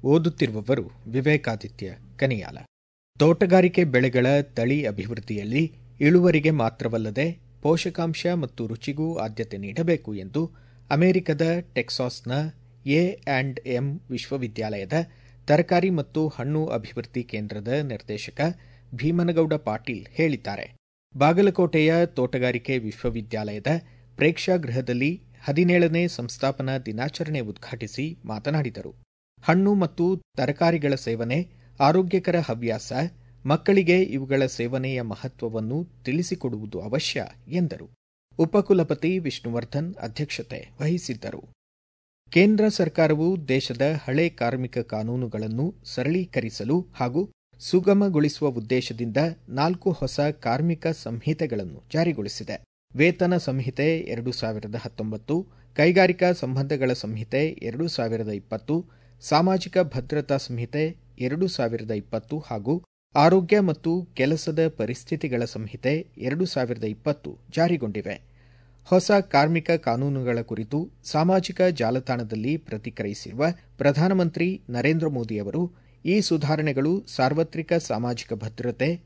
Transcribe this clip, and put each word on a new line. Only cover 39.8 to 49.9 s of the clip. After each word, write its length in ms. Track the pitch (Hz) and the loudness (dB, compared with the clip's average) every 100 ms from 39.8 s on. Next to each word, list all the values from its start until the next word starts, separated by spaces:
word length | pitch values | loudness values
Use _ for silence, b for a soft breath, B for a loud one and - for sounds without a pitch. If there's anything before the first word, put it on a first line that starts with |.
| 165 | -6
ಅಧ್ಯಕ್ಷತೆ 760 | 196 113 110 147 - - - - - | -8 -12 -8 -8 -8 -10 -12 -14 -6
ವಹಿಸಿದ್ದರು. 680 | 147 175 - 120 - 71 - _ _ _ _ _ _ _ _ | -2 -2 -4 -10 -10 -12 -16 _ _ _ _ _ _ _ _
ಕೇಂದ್ರ 380 | 165 202 214 214 | 4 6 6 2
ಸರ್ಕಾರವು 800 | 208 170 - 160 156 165 190 135 | 2 0 2 4 4 2 -2 0
ದೇಶದ 520 | 131 - 120 135 156 | 0 0 0 0 0
ಹಳೆ 240 | - 135 170 | -2 0 0
ಕಾರ್ಮಿಕ 500 | - 117 127 127 - | 0 -2 -2 -4 -4
ಕಾನೂನುಗಳನ್ನು 960 | 113 107 110 123 120 107 110 113 160 - | -4 -4 -4 -4 -4 -4 -4 -2 -4 -6
ಸರಳೀಕರಿಸಲು 1040 | - - 127 175 180 135 113 - 110 165 185 | -12 -4 -2 0 0 -2 -4 -6 0 0 -2
ಹಾಗೂ 360 | - 123 135 202 _ _ _ | -4 -2 -2 -4 _ _ _
ಸುಗಮಗೊಳಿಸುವ 880 | - 185 190 202 202 160 147 - 147 | 0 2 4 4 4 2 0 0 -2
ಉದ್ದೇಶದಿಂದ 680 | 120 110 127 123 113 117 110 165 165 - | -2 0 0 0 -6 -2 0 -2 -4 -10
ನಾಲ್ಕು 440 | 127 156 180 - | -2 0 0 -2